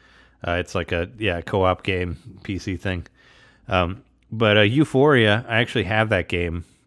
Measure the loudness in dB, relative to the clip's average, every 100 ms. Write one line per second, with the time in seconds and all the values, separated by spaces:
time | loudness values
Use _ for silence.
0 | _ _ _ _ -6 -4 -4 -6 -4 -4
1 | -6 -6 -4 -4 -4 0 0 0 -2 -4
2 | -4 -8 -14 -18 -10 -8 -6 -6 -6 -6
3 | -8 _ _ _ _ _ -4 0 0 -4
4 | _ _ -12 0 4 6 4 4 2 4
5 | 4 4 4 2 0 -2 -2 -2 -2 0
6 | 2 0 -2 -4 -4 -6 -12 _